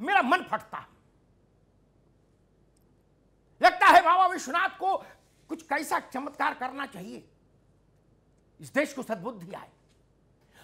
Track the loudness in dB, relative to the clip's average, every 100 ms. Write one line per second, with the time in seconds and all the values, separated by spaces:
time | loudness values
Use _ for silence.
0 | 0 2 2 0 -2 -8 -8 -16 -16 _
1 | _ _ _ _ _ _ _ _ _ _
2 | _ _ _ _ _ _ _ _ _ _
3 | _ _ _ _ _ 2 2 6 8 8
4 | 8 4 4 0 -4 -2 -2 -4 -4 -4
5 | -6 -20 _ _ -14 -12 -6 -6 -2 -6
6 | -6 -10 -10 -4 -4 -4 -10 -10 -12 -12
7 | -16 -16 -20 _ _ _ _ _ _ _
8 | _ _ _ _ _ -20 -8 -2 -2 -4
9 | -8 -8 -10 -12 -16 -18 -20 _ _ _
10 | _ _ _ _ _ _